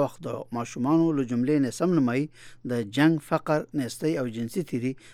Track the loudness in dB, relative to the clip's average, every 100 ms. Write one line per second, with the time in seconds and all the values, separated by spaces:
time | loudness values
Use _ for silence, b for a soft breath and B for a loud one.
0 | 2 -2 -8 -8 -6 -6 -6 -4 2 4
1 | 4 2 0 0 2 2 2 0 2 4
2 | 4 2 -2 b b b -4 -4 -2 4
3 | 4 4 0 -2 0 -2 0 -4 -6 -2
4 | -2 -2 -4 -4 -4 -4 -4 -4 -4 -6
5 | b